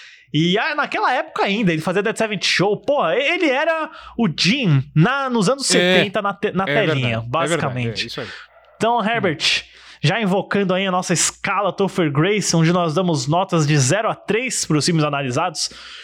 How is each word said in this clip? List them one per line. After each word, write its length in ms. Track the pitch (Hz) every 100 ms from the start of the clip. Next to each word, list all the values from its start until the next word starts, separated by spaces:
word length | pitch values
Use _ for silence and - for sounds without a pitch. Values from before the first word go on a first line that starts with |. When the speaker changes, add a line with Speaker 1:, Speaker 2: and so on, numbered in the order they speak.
| - - _
Speaker 1:
E, 260 | 147 175 196
ah, 160 | 302
naquela 380 | 294 247 359 381
época 300 | 262 320 -
ainda, 300 | 220 202 190
ele 80 | 160
fazia 200 | 185 180
Dead 140 | 196 185
Seventh 280 | 220 208
Show, 320 | - - 196 202
pô, 240 | - 285 170
e-, 260 | 208 285
ele 140 | 359 320
era 420 | 254 320 320 311 - - -
o 120 | 214 -
Jim 480 | 170 285 208 139 131
na, 360 | 151 202 277 262
nos 180 | 240 190
anos 160 | 277 254
Speaker 2:
É, 220 | 175 180 185
Speaker 1:
setenta 240 | 202 214
na 120 | 202
te-, 180 | 196 208
na 120 | 180
Speaker 2:
é 20 | 190
verdade, 220 | 143 180
Speaker 1:
telinha, 180 | 139 123
Speaker 2:
é 120 | 113
verdade, 100 | 117
Speaker 1:
basicamente. 720 | 151 156 165 139 127 117 104
Speaker 2:
é 20 | 117
isso 140 | -
aí. 60 | 110 - - - - -
Speaker 1:
Então, 220 | 220 240
Speaker 2:
Hum. 60 |
Speaker 1:
Herbert, 600 | 208 226 185 139 - - - - - -
já 180 | 151 214
invocando 520 | 202 190 180 202 190
aí 120 | 185 196
a 40 |
nossa 220 | 180 180
escala 600 | 165 - - 196 196 196
Topher 400 | - 196 - 156
Grace, 420 | 139 180 208 -
onde 180 | 165 160
nós 220 | 180 170
damos 320 | 156 180 147 127
notas 400 | 170 190 170 147
de 100 | 151
zero 320 | 127 196 220
a 60 |
três 500 | 151 - 208 254 -
pros 200 | - 151
filmes 180 | 175 165
analisados, 680 | 151 143 135 127 180 160 - - - -